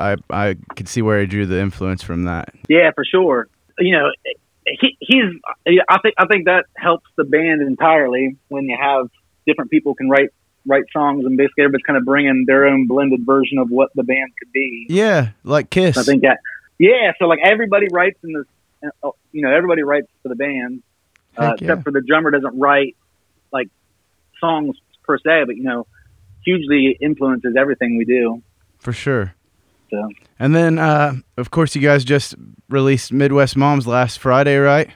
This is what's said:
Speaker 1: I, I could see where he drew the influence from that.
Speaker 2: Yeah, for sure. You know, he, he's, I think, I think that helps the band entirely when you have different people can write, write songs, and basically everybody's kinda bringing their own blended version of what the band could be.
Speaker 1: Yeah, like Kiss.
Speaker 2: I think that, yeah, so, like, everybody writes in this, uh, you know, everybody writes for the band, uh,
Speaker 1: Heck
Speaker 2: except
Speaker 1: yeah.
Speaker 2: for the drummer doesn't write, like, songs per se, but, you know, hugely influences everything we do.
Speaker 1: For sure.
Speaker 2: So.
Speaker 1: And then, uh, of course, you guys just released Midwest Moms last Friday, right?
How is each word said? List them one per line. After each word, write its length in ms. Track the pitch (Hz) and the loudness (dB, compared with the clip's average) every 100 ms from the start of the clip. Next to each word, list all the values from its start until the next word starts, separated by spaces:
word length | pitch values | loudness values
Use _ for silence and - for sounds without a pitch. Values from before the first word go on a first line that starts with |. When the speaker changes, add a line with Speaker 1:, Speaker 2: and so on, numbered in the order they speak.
| 101 | -4
Speaker 1:
I, 40 | 98 - | -4 -6
I 260 | 98 104 92 - - | -4 -4 -4 -10 -14
could 120 | 95 | -8
see 140 | 120 | -4
where 180 | 107 104 | 0 0
he 60 | 101 | 0
drew 200 | 104 95 | -2 -2
the 140 | 92 | -2
influence 420 | 98 - 95 92 | -4 -4 -6 -6
from 220 | - 85 | -6 -6
that. 280 | 87 82 - - - | -4 -6 -10 -10 0
Speaker 2:
Yeah, 220 | 160 165 | 2 2
for 120 | - | 0
sure. 440 | 131 185 180 127 110 _ _ - | -2 0 2 0 -4 _ _ -4
You 140 | 185 | 0
know, 180 | 165 143 - - - _ _ - | 0 0 -4 -12 -16 _ _ -10
he, 300 | 135 269 - | -2 -2 -2
he's, 240 | - 262 208 165 - - 170 180 - | 0 2 2 -4 -14 -6 2 2 4
I 100 | 190 | 2
think, 140 | 220 - | 2 0
I 80 | 185 | 0
think 200 | 202 170 | 0 2
that 180 | 180 - - | 0 -2 -4
helps 300 | 170 170 _ - | -2 -2 _ -4
the 80 | |
band 380 | 143 147 165 156 | 0 0 2 0
entirely 760 | 139 127 165 160 131 123 135 135 - | -2 0 2 4 2 0 -2 -6 -12
when 160 | 139 | -8
you 120 | 135 120 | -6 -4
have 280 | 139 135 127 _ _ _ - | -2 -2 -4 _ _ _ -4
different 240 | 151 127 | -4 -2
people 240 | 156 143 | -2 -2
can 140 | 139 131 | -2 2
write, 220 | 139 139 - _ _ 135 | 2 2 -4 _ _ -2
write 180 | 139 135 | -2 -2
songs, 320 | 151 143 139 | -2 -2 0
and 120 | 131 131 | -2 0
basically 280 | 139 - | 0 2
everybody's 220 | 143 135 - | 0 0 -2
kinda 140 | 135 | -2
bringing 420 | 123 139 139 131 127 | 0 0 2 0 2
their 200 | 135 139 | 4 4
own 200 | 135 123 | 4 2
blended 380 | 131 139 127 120 | 0 0 0 2
version 320 | 135 131 139 | 0 2 -2
of 120 | 120 | 0
what 200 | 123 139 139 | 0 0 -2
the 60 | |
band 260 | 127 131 135 - | -2 -2 -4 -12
could 140 | - | -8
be. 340 | 135 131 117 120 | -6 -6 -8 -4
Speaker 1:
Yeah, 420 | 180 220 170 117 - | 0 2 2 0 -6
like 260 | - 147 120 | -2 -2 0
Kiss. 260 | 185 180 135 | 2 2 2
Speaker 2:
I 40 | |
think 180 | 120 139 | 2 4
that, 160 | 135 - - - _ - | 4 2 -4 -18 _ 2
yeah, 340 | 180 247 202 - | 4 6 2 0
so, 80 | 175 | 0
like, 140 | 156 | 4
everybody 460 | 180 220 220 202 196 | 4 2 2 0 0
writes 280 | 175 185 - | 0 0 -4
in 100 | 165 | -10
this, 600 | 151 135 _ _ _ 147 - | -12 -12 _ _ _ -14 -10
uh, 80 | 143 - _ | -10 -12 _
you 100 | 151 | -6
know, 100 | 135 | 0
everybody 300 | 151 175 165 | 0 2 0
writes 240 | 143 147 143 _ | 0 -2 -4 _
for 60 | 127 | -10
the 60 | 123 | -6
band, 460 | 143 135 123 127 - _ _ _ _ 117 | -6 -6 -8 -12 -18 _ _ _ _ -4
uh, 140 | 117 | -4
Speaker 1:
Heck 120 | 117 | -2
Speaker 2:
except 160 | 170 170 | -2 -2
Speaker 1:
yeah. 40 | |
Speaker 2:
for 80 | 147 | -2
the 80 | 139 | -4
drummer 300 | 127 156 156 | 0 0 2
doesn't 260 | 143 135 127 | 0 -2 0
write, 380 | 143 143 135 - _ _ _ _ _ | 2 2 0 -6 _ _ _ _ _
like, 160 | 131 107 _ _ _ _ _ _ _ | -8 -8 _ _ _ _ _ _ _
songs 360 | 170 160 147 131 _ _ | -4 -2 -4 -8 _ _
per 140 | - 135 | -8 -6
se, 260 | 156 160 127 | -2 -2 -4
but, 100 | 113 | -6
you 60 | |
know, 220 | 131 120 - _ _ _ _ - | -6 -8 -10 _ _ _ _ -8
hugely 520 | 190 185 143 147 135 123 | -4 -4 0 2 2 0
influences 540 | 151 143 135 127 127 127 | -4 -2 -2 -2 -2 0
everything 380 | 139 131 120 117 | 0 -2 -2 -2
we 80 | |
do. 380 | 113 127 117 117 - _ _ _ | 0 0 0 -4 -12 _ _ _
Speaker 1:
For 140 | 123 | -10
sure. 420 | 113 143 123 95 - _ _ _ _ _ | -6 -4 -4 -4 -10 _ _ _ _ _
Speaker 2:
So. 180 | 104 107 - _ - | -8 -8 -14 _ -4
Speaker 1:
And 160 | 135 | 0
then, 240 | 160 165 160 | 2 2 2
uh, 360 | 160 151 147 127 - - | 2 2 0 -4 -10 -10
of 140 | 123 | -6
course, 240 | 165 156 143 | -2 -2 0
you 60 | |
guys 220 | 143 143 | 2 2
just 300 | 123 139 - - 55 - - | 2 -2 -2 -12 -20 -20 -6
released 440 | 135 135 131 - | 0 2 0 -2
Midwest 440 | 131 139 139 135 139 | 0 2 2 2 2
Moms 300 | 143 139 117 | 2 0 0
last 320 | 123 120 - | 0 -2 -2
Friday, 360 | 131 127 143 139 | 0 2 2 2
right? 320 | 139 143 160 | 4 2 0